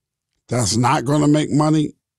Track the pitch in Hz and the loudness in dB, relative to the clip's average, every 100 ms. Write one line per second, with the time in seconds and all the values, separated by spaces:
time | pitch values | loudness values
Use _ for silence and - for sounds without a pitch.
0 | _ _ _ _ - 120 107 110 123 151 | _ _ _ _ -8 -4 -2 0 0 0
1 | 120 151 147 151 151 139 151 156 147 - | 0 0 2 2 0 0 0 0 -2 -8
2 | _ | _